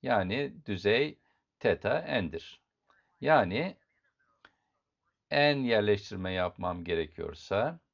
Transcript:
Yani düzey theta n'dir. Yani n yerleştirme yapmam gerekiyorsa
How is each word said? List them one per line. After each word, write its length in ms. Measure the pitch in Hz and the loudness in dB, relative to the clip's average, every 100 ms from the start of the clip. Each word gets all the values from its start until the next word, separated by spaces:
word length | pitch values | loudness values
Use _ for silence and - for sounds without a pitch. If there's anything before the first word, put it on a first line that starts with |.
Yani 500 | 131 117 92 117 143 - - | 2 0 2 -2 -4 -8 -8
düzey 540 | 95 98 113 151 - _ _ _ _ | 0 4 4 2 -6 _ _ _ _
theta 420 | 120 92 101 143 - 127 | 0 0 0 -2 -2 -4
n'dir. 400 | 85 - - - _ _ _ _ _ _ | -4 -6 -14 -20 _ _ _ _ _ _
Yani 560 | 131 156 95 104 180 - _ _ _ _ _ _ _ _ _ _ _ _ _ _ _ | 2 4 4 -2 -4 -8 _ _ _ _ _ _ _ _ _ _ _ _ _ _ _
n 320 | 147 147 143 127 | 2 2 2 2
yerleştirme 640 | 110 104 101 - 95 92 | 2 4 0 -2 -8 -4
yapmam 500 | 92 90 - 90 87 | -2 -2 -4 -6 -6
gerekiyorsa 960 | 85 82 78 - 80 78 - 98 127 170 _ | -4 -2 -4 -6 -10 -10 -4 -2 -2 -6 _